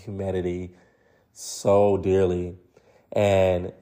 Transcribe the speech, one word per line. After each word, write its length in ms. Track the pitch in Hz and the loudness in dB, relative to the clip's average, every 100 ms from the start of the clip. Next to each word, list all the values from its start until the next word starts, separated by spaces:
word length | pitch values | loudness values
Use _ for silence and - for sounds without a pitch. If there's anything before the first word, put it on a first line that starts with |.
humanity 720 | - 98 95 92 90 90 90 - _ _ _ _ _ | -14 -10 -6 -6 -6 -6 -10 -16 _ _ _ _ _
so 640 | - - - 101 101 101 95 | -20 -16 -6 2 4 4 2
dearly. 600 | 95 95 92 87 87 90 _ _ _ _ _ | 2 2 2 0 -6 -12 _ _ _ _ _
And 600 | - 101 98 95 90 90 - | 0 2 4 2 0 -4 -12